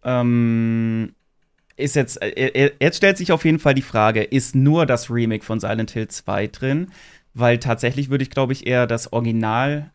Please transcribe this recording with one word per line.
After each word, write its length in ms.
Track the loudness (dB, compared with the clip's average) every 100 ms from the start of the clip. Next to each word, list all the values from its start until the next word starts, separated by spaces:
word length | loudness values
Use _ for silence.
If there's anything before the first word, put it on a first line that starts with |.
ähm, 1120 | -2 0 2 2 2 2 0 0 -2 -2 -6 _ _ _ _ _ _ _
ist 180 | -2
jetzt, 260 | 0 -2 -2
äh, 100 | -6
äh, 420 | -2 -2 2 0 2
jetzt 160 | 0 2
stellt 200 | 2 2
sich 140 | 0
auf 140 | 2
jeden 160 | 2 2
Fall 140 | 2
die 80 | 0
Frage, 420 | 0 2 2 2
ist 320 | 0 0 0 2
nur 300 | 4 4 2
das 220 | 0 -2
Remake 360 | -2 0 -2
von 160 | -4 -6
Silent 320 | -4 -4 -4
Hill 160 | -6 -8
zwei 400 | -10 -6 -4 -4
drin? 400 | -4 -2 -2 -4 -12 -20 -20 _
Weil 260 | 0 2 2
tatsächlich 520 | 0 -2 -2 -2 -2
würde 140 | -2
ich, 60 | -2
glaub 200 | -2 -2
ich, 160 | -2 -2
eher 220 | 0 0
das 240 | -2 -4
Original 800 | -2 0 0 0 0 -2 -4 -8